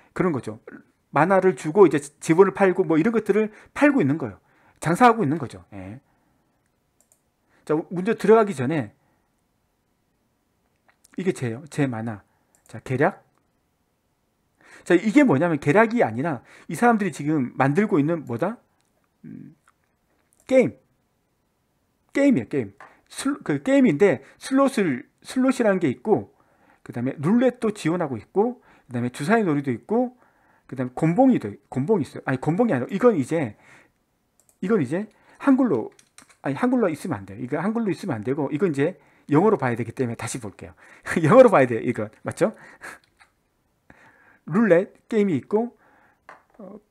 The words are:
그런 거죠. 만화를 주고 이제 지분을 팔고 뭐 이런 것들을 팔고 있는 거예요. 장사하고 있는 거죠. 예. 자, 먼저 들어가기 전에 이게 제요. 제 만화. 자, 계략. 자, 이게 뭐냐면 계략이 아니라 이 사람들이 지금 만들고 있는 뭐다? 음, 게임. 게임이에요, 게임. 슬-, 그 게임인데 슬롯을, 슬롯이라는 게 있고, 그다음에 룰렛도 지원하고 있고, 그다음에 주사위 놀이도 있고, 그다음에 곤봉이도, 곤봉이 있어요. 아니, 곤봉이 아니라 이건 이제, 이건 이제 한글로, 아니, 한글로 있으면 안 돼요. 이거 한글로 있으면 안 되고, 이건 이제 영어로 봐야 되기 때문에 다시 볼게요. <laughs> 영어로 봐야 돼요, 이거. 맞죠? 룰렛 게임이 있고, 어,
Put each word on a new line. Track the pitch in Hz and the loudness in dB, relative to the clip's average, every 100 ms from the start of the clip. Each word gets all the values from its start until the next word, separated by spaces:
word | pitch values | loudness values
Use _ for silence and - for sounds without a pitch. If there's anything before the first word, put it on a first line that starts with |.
| _ | _
그런 | - 175 | -4 -4
거죠. | 131 107 107 - - _ _ _ | -4 -8 -14 -18 -20 _ _ _
만화를 | 139 170 190 185 - | 0 2 2 2 0
주고 | 156 180 175 | 0 4 6
이제 | 147 | 4
지분을 | - _ - 160 190 | -6 _ 2 4 4
팔고 | 185 190 180 | 2 0 2
뭐 | 160 160 | 0 0
이런 | 226 | 0
것들을 | 226 208 202 214 - - | 0 0 0 -2 -8 -18
팔고 | - 294 269 | 0 2 4
있는 | 139 156 | 0 -2
거예요. | 123 92 _ _ _ _ | -6 -12 _ _ _ _
장사하고 | 151 175 247 226 | -4 4 4 4
있는 | 151 160 | 0 -4
거죠. | 120 95 - | -8 -14 -18
예. | 101 92 123 _ _ _ _ _ _ _ _ _ _ _ _ _ _ _ _ | -16 -16 -16 _ _ _ _ _ _ _ _ _ _ _ _ _ _ _ _
자, | - 156 - | -4 -4 -4
먼저 | 170 190 220 | -6 -4 0
들어가기 | 196 220 208 | 4 6 4
전에 | 135 123 165 107 - _ _ _ _ _ _ _ _ _ _ _ _ _ _ _ _ _ _ _ _ _ - | -2 -4 -4 -6 -12 _ _ _ _ _ _ _ _ _ _ _ _ _ _ _ _ _ _ _ _ _ -6
이게 | 185 | -6
제요. | - 120 113 160 | -4 -6 -8 -8
제 | - 135 | -4 -4
만화. | 113 113 104 _ _ _ _ _ | -4 -8 -10 _ _ _ _ _
자, | 113 | -16
계략. | - 127 170 - _ _ _ _ _ _ _ _ _ _ _ _ _ _ _ - | -8 -2 -2 -2 _ _ _ _ _ _ _ _ _ _ _ _ _ _ _ -10
자, | - | 0
이게 | 175 214 262 | 0 4 4
뭐냐면 | 262 131 175 147 | 4 2 0 -2
계략이 | 143 185 226 240 | 2 2 2 0
아니라 | 131 110 165 123 - - - | -2 -2 -6 -8 -12 -20 -14
이 | 165 | 0
사람들이 | 240 220 196 | 2 2 -2
지금 | 143 147 156 120 - | -4 -4 -2 -2 0
만들고 | 135 151 214 175 | 0 2 2 0
있는 | 147 165 123 | 0 -4 -6
뭐다? | 117 180 240 _ _ _ _ _ _ | -6 -6 -6 _ _ _ _ _ _
음, | - - - _ _ _ _ _ _ _ _ _ - | -20 -20 -20 _ _ _ _ _ _ _ _ _ 0
게임. | 262 175 - _ _ _ _ _ _ _ _ _ _ _ _ _ | 2 2 -2 _ _ _ _ _ _ _ _ _ _ _ _ _
게임이에요, | 277 277 175 104 | 0 2 2 -2
게임. | 143 104 - - _ _ | -6 -6 -12 -20 _ _
슬-, | - - - | -8 -6 -6
그 | - 143 | -4 -4
게임인데 | 254 277 247 143 202 135 - _ | 2 4 4 4 2 2 -6 _
슬롯을, | - 269 277 247 180 120 - _ | -2 0 2 0 -2 -4 -10 _
슬롯이라는 | - 262 262 254 214 190 | -8 -2 0 2 0 2
게 | 156 | 0
있고, | 110 214 156 101 _ _ _ _ _ | -2 -2 -2 -2 _ _ _ _ _
그다음에 | - 120 123 - | -14 -6 -6 -4
룰렛도 | 147 240 254 247 220 | 0 2 2 0 -4
지원하고 | - 156 180 151 113 | -4 -4 -2 -4 -8
있고, | - 185 240 247 _ _ - | -4 -2 -2 -4 _ _ -10
그다음에 | 123 123 | -6 -6
주사위 | - 147 233 | -6 -2 0
놀이도 | 190 143 135 | 0 -2 -4
있고, | 113 - 226 247 - _ _ _ _ _ | -6 -4 -2 -2 -8 _ _ _ _ _
그다음에 | 135 127 | -10 -10
곤봉이도, | - 160 175 269 190 101 101 _ | -2 0 4 4 2 -2 -12 _
곤봉이 | 127 151 208 | -6 0 0
있어요. | - - - | -2 -8 -6
아니, | 131 | -4
곤봉이 | 151 175 240 | -2 0 0
아니라 | - 127 | -2 -4
이건 | 190 240 185 | 0 2 2
이제, | 123 160 120 - _ - _ _ _ _ _ _ _ _ | -2 -4 -4 -10 _ -20 _ _ _ _ _ _ _ _
이건 | 185 220 | -2 -2
이제 | 123 170 214 _ _ - | 0 -4 -8 _ _ -4
한글로, | 285 262 247 123 - - _ - _ _ | 2 2 2 -2 -4 -14 _ -20 _ _
아니, | 147 135 | -8 -4
한글로 | 247 247 196 | 0 2 0
있으면 | 151 196 110 | -2 -8 -8
안 | 98 | -10
돼요. | 101 | -14
이거 | 123 151 | -8 -4
한글로 | 190 226 214 | -4 -4 -4
있으면 | 151 202 110 | -4 -6 -6
안 | |
되고, | 113 147 139 | -6 -4 -4
이건 | 147 196 | -2 -2
이제 | 139 156 - _ _ - | 0 -4 -4 _ _ 0
영어로 | 143 214 202 | 2 2 2
봐야 | 127 117 | -2 -4
되기 | 113 | -6
때문에 | - 123 117 | -6 -6 -6
다시 | 117 135 | -10 -12
볼게요. | 107 - 85 - - - | -12 -16 -20 -20 -20 -18
<laughs> | - 185 | -8 0
영어로 | 151 233 254 | 6 8 8
봐야 | 170 127 | 6 2
돼요, | 113 | 0
이거. | - 110 107 - | -4 -4 -8 -10
맞죠? | - - 196 - - - - - _ _ _ _ _ _ _ _ _ _ _ _ _ _ - | -10 -2 -2 -4 -20 -20 -20 -20 _ _ _ _ _ _ _ _ _ _ _ _ _ _ -4
룰렛 | 180 220 170 202 _ - | 0 4 4 2 _ -4
게임이 | 220 202 135 | 0 0 -2
있고, | - 208 240 - _ _ _ _ - - _ - | -2 -2 -2 -10 _ _ _ _ -20 -20 _ -20
어, | 190 208 _ | -20 -20 _